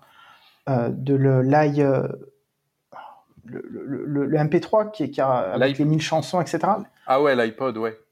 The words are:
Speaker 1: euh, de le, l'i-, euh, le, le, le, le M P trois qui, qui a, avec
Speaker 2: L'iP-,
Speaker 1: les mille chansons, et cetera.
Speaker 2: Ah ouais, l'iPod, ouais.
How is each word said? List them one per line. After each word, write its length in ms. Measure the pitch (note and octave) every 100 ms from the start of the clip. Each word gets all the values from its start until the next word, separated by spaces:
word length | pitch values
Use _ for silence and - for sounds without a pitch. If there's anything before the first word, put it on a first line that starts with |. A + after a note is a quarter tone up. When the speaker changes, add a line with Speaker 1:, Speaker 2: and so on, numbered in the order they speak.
| _ _ - - _ _ -
Speaker 1:
euh, 200 | C3 A#2+
de 240 | C3 C3+
le, 280 | C#3 C3+ C3
l'i-, 400 | B2+ D3 D3+ C#3+
euh, 240 | C#3 C3 - - - _ _ _ _ _ _ - - - _ _
le, 200 | - - -
le, 360 | - F#2+ C#3 -
le, 200 | C#3+ C#3+
le 100 | D3+
M 120 | D3+
P 100 | F3
trois 280 | E3+ G#3+ G#3+
qui, 200 | - C#3
qui 100 | -
a, 80 | C3+
avec 400 | B2+ F#2+ A2+ C3
Speaker 2:
L'iP-, 80 | C#3
Speaker 1:
les 60 |
mille 160 | D3+ D#3
chansons, 380 | D3 D#3+ D#3 F3+
et 60 | E3
cetera. 380 | E3 E3+ G3+ G3+ _ -
Speaker 2:
Ah 140 | C3+
ouais, 140 | D3
l'iPod, 420 | B2+ A2+ A2 C3 A2
ouais. 220 | A2+ A2 _